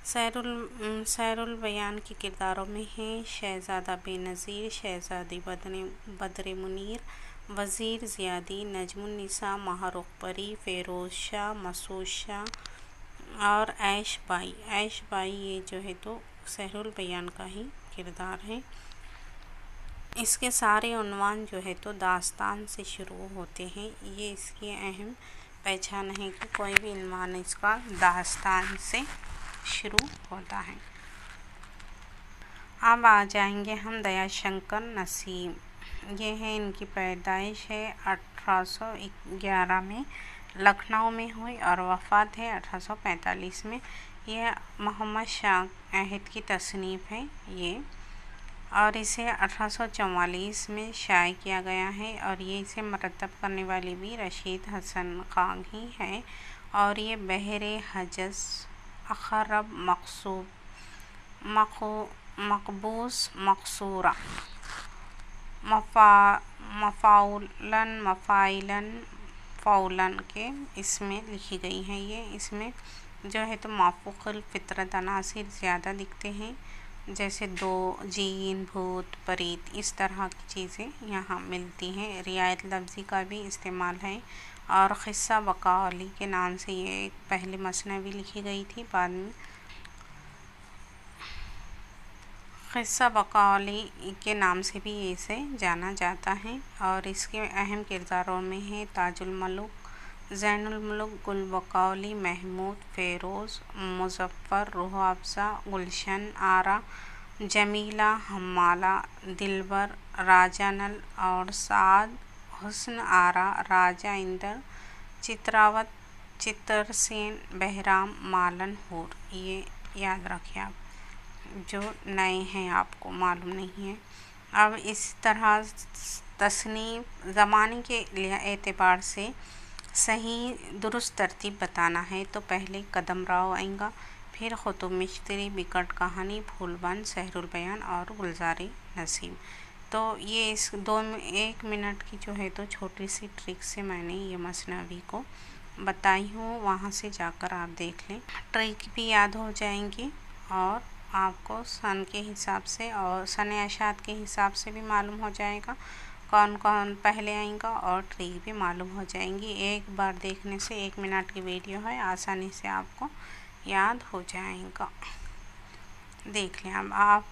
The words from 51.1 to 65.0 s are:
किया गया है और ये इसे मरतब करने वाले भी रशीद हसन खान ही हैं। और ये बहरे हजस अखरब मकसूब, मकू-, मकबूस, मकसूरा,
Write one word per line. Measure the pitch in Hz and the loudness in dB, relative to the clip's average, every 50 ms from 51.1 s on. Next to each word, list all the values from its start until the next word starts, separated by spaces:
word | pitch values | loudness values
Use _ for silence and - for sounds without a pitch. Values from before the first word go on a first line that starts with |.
| 196 180 175 175 185 | 6 6 6 6 2
किया | 185 - 196 190 185 | -2 -4 -2 -2 -2
गया | 185 185 185 185 185 190 | 0 0 0 0 0 -2
है | 196 202 208 220 220 - | -2 -4 -6 -6 -6 -4
और | - 196 190 185 | -2 -2 -2 -2
ये | 190 185 196 196 | -4 -4 -4 -4
इसे | 196 196 - - | -4 -6 -6 -6
मरतब | 214 214 202 196 - 185 180 - 202 190 - - | -4 -4 -4 -4 -4 -6 -4 -4 -6 -8 -6 -6
करने | - 196 190 190 190 | -4 -2 -2 -2 -2
वाले | 185 190 185 175 180 180 | 0 0 -2 -2 -4 -6
भी | 180 190 208 233 | -6 -8 -8 -6
रशीद | 233 208 185 180 - - 190 185 185 190 208 | -6 -6 -6 -6 -6 -4 -4 -4 -4 -4 -6
हसन | 208 190 180 - - 190 180 175 175 180 185 - | -6 -6 -6 -4 -4 -4 -4 -4 -4 -6 -8 -2
खान | - - 180 185 185 185 185 - - | 2 2 2 2 2 -4 -6 -8 -10
ही | 214 226 240 - - | -10 -10 -10 -6 -6
हैं। | 208 190 190 220 247 - - - - - - - - - - | -6 -4 -4 -6 -8 -10 -12 -12 -12 -12 -14 -14 -14 -2 4
और | 202 202 202 208 208 | 4 6 6 4 2
ये | 214 220 226 | 0 -2 -2
बहरे | 220 196 190 - 214 202 202 214 208 208 208 214 214 202 - - | -4 0 0 0 0 0 0 -2 -2 0 -2 -2 -4 -6 -4 -4
हजस | 196 185 175 - - 185 190 196 - - - - - - - - - - - - - - - | -4 -4 -4 -4 -4 -4 -4 -4 -6 -6 -4 -6 -6 -8 -10 -14 -14 -14 -16 -14 -14 -6 -6
अखरब | 214 - - - - 214 214 214 214 208 214 220 208 160 | -6 -4 -2 0 2 2 2 4 4 2 2 0 -6 -4
मकसूब, | 175 180 180 175 - - - - - 202 190 190 185 - - - - - - - - - - - - - - - - - - - - 202 | 2 2 2 2 2 -12 -12 -8 -4 -4 -4 -4 -4 -8 -12 -16 -16 -16 -16 -14 -14 -16 -14 -16 -16 -16 -16 -18 -16 -16 -16 -12 -6 2
मकू-, | 214 214 214 208 - - 220 214 214 214 214 - - - - - - - | 6 6 6 6 4 -4 -4 -4 -2 -4 -4 -6 -8 -16 -16 -14 -8 -4
मकबूस, | 202 208 208 202 202 - 208 196 202 220 220 226 233 247 247 - - - - 185 | 2 2 2 2 2 -4 -6 -4 -4 -2 -2 -2 -2 -2 0 -2 -2 -2 -2 0
मकसूरा, | 190 196 196 - - - - - 202 196 190 185 185 170 - - - - - - - - - - - - - - - - - - | 4 4 4 4 4 -8 -6 -4 -4 -2 0 4 4 4 4 2 -4 -8 -8 -8 -8 -10 -12 -12 -10 -10 -10 -10 -10 -10 -12 -12